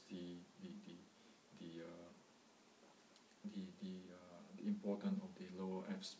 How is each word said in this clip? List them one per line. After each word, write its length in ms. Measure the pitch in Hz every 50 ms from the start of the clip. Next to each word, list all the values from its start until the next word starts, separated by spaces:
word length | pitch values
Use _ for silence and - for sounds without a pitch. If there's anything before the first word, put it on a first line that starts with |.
| - -
the, 300 | 98 90 87 87 87 87 90 - - - 190
the, 80 | 175 - - - -
the, 100 | 85 90 - - - - - - - - - - - -
the, 240 | 90 85 82 82 82
uh, 260 | 80 - 85 85 - - - - - - - - - - - - - - - - - - - - - - - - - - - - 208 -
the, 80 | 196 185 - - - 196
the, 100 | 185 185 185 180 180
uh, 320 | 175 - - - - - - - - -
the 100 | - -
importance 540 | - - - 101 101 - - 98 95 -
of 80 | - - - -
the 80 | 92 90 90 92
lower 220 | 95 92 92 92 95 104
abs 240 | 98 95 - - -